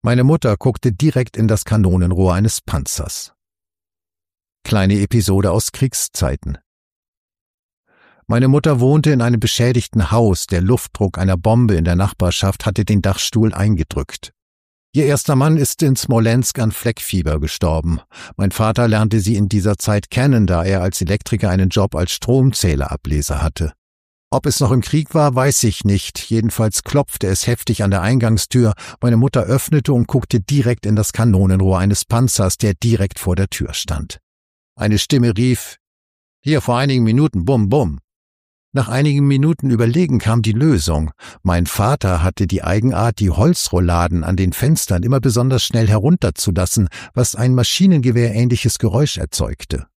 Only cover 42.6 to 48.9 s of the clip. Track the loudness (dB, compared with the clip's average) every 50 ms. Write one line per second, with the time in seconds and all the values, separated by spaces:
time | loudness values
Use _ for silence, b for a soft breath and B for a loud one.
42.6 | -2 0 -2 0 0 0 0 0 0 -2 0 0 0 0 2 2 2 2 2 0
43.6 | -2 -2 0 0 2 2 2 2 0 0 0 -2 -2 -2 0 0 0 0 0 0
44.6 | 0 2 2 0 0 -2 -2 -2 0 0 0 2 0 0 0 2 0 2 0 0
45.6 | -2 0 0 2 2 2 2 2 4 2 2 2 0 -2 -2 -2 -4 -2 0 0
46.6 | -2 0 0 0 0 -2 B B B B B -2 -2 -2 -2 -2 0 2 2 2
47.6 | 0 0 0 2 4 4 4 4 2 2 2 2 0 0 2 0 0 2 0 0
48.6 | 0 -2 -2 0 -2 0